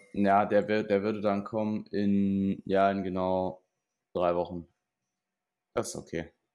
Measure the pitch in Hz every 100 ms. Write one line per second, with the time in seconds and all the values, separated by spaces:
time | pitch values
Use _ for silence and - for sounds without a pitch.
0 | - - 98 98 101 104 101 107 107 98
1 | 104 107 101 101 101 110 107 107 - 101
2 | 101 101 98 98 98 - - 95 98 98
3 | 92 92 92 92 92 - _ _ _ _
4 | _ 87 87 87 85 87 80 _ _ _
5 | _ _ _ _ _ _ _ 120 - 78
6 | - 85 82 _ _